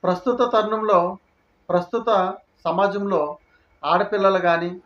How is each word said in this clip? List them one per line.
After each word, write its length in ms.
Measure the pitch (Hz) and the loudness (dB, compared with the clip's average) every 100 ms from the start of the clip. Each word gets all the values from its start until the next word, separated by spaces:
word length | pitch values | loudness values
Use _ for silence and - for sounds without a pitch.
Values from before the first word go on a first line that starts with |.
ప్రస్తుత 360 | 185 180 262 240 240 | -2 -2 -2 0 2
తరుణంలో, 640 | 226 214 220 214 185 175 185 _ _ _ _ - | 2 0 -2 2 2 2 -6 _ _ _ _ -2
ప్రస్తుత 680 | 175 175 240 233 202 185 190 _ _ | -2 0 -4 0 0 0 -6 _ _
సమాజంలో 760 | 165 170 202 202 202 175 147 147 _ _ _ _ | -4 0 0 0 -2 -2 -2 -8 _ _ _ _
ఆడపిల్లలు 560 | 147 175 202 208 196 190 | -2 0 0 2 2 2
కానీ 420 | 175 170 175 180 | 2 0 -2 -10